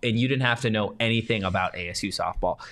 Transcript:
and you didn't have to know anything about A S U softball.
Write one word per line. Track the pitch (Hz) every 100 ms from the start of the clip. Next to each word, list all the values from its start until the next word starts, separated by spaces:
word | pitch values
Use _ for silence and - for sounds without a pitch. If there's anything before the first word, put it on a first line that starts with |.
and | 120 110
you | 127
didn't | 135 123
have | 120
to | 117
know | 107 101 -
anything | 113 113 - 113
about | 95 92 92 90
A | 87
S | -
U | 101
softball. | - 87 - 90 - -